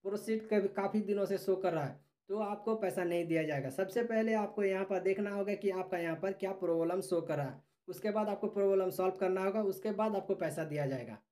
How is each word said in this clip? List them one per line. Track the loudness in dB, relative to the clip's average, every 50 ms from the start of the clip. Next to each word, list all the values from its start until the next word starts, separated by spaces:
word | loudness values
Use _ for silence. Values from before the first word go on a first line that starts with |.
| -4
proceed | -4 -4 -4 -2 -2 -2 -2 0
के | 2 2 2 2 2 0
काफ़ी | 0 -2 2 2 0 2
दिनों | 2 0 0 0
से | 0 -2 -2
शो | 2 0 0
कर | 2 2 0 0
रहा | 0 -2
है | -2 -6 -10 _ _ _ _ _ -6
तो | -4 -2
आपको | -2 -4 -4 -4 -2 -2 -2
पैसा | 0 0 -2 0 0 0
नहीं | 0 0 0 0
दिया | 2 2 2 2
जाएगा। | 0 -2 -2 -2 -4
सबसे | -2 -2 -4 0 0 -2 0
पहले | 2 2 2 2 2 2
आपको | 0 0 -2 -2 0 2
यहाँ | 2 2 0 0
पर | 0 0 2
देखना | 2 2 2 2 0 -2
होगा | -2 -2 -2 -2 -2
कि | 0 0 0
आपका | 0 0 -2 -2 -2
यहाँ | -2 0 0 -2
पर | 0 -2 -4 -2
क्या | -2 -4 -4 -2
प्रॉब्लम | -2 0 2 2 2 2 2 2 0
शो | 0 0 0 0
कर | 2 0 -2
रहा | -2 -2
है, | -4 -6 -10 _ _ _ _ _
उसके | -12 -12 -4 -4 -2
बाद | 0 0 0 0
आपको | 0 -2 -2 -2
प्रॉब्लम | 0 2 4 6 6 4 4 2
सॉल्व | 0 2 0 0 2
करना | 2 0 0 2 2 0
होगा, | 0 0 2 0
उसके | 0 -2 -2 -4 -4 0
बाद | 2 0 2 2
आपको | -2 0 -2 -2
पैसा | 0 0 -2 -2 -2 -4
दिया | -2 -2 -2 0
जाएगा। | 0 -2 -4 -6 -10 -12 -14 _ _